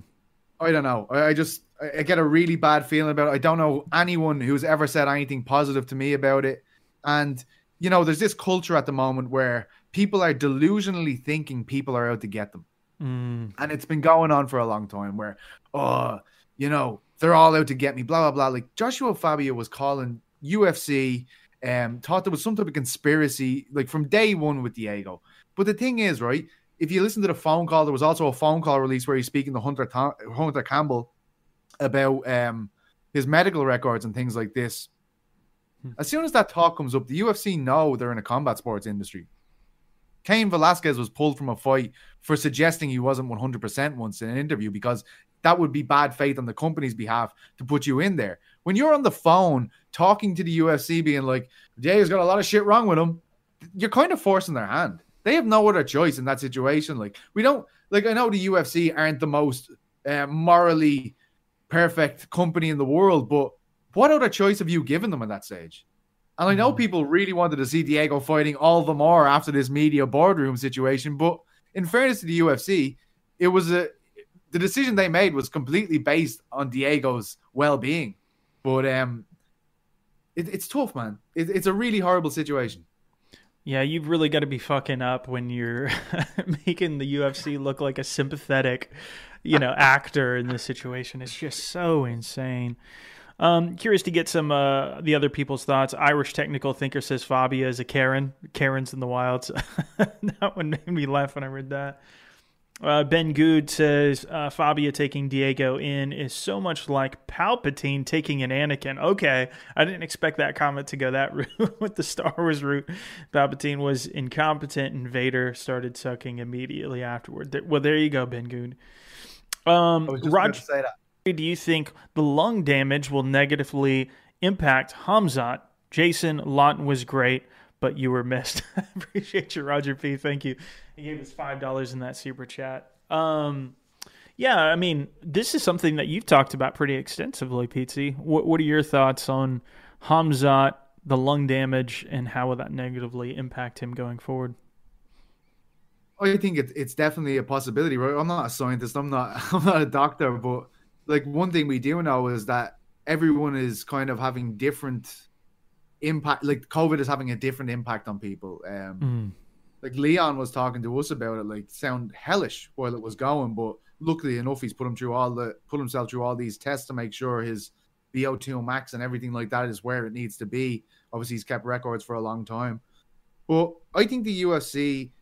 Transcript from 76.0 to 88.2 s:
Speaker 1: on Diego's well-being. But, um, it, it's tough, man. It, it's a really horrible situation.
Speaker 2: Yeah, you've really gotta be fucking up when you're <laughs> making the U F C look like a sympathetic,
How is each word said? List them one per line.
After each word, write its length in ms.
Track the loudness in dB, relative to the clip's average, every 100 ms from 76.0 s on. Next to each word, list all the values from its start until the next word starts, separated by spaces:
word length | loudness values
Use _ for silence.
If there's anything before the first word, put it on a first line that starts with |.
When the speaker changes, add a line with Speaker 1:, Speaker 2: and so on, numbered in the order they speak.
| 2 2 0 -4 _
Speaker 1:
on 180 | -8 -4
Diego's 680 | -2 0 0 0 -2 -6 -14 _
well-being. 640 | 0 2 2 0 -4 -4 -10 _ _ _ _
But, 220 | -2 0 2
um, 380 | 0 -2 -6 -14 _ _ _ _ _ _ _ _ _ _ -8
it, 120 | -6
it's 200 | -8 -4
tough, 260 | -2 -2
man. 240 | -4 -8 -10 _
It, 140 | -4 -2
it's 160 | 0 0
a 60 |
really 280 | 0 0 2
horrible 300 | 2 2 0
situation. 540 | -4 -2 -2 -2 -6 _ _ _ _ _ -20 _ _ -4
Speaker 2:
Yeah, 160 | -2
you've 260 | 0 -2 0
really 200 | 2 2
gotta 180 | 2 -2
be 120 | -4
fucking 440 | -2 -2 -2 -2
up 240 | -2 -4 -4
when 220 | -6 -4
you're 380 | -4 -4 -4 -4 -6 -6 -6 -6
<laughs> 380 | -6 -4 -4 -4
making 320 | -2 -2 -2
the 80 | -4
U 180 | 0 -2
F 100 | -2
C 220 | -6 -4
look 220 | -4 -2
like 180 | -4 -4
a 60 |
sympathetic, 840 | -4 -4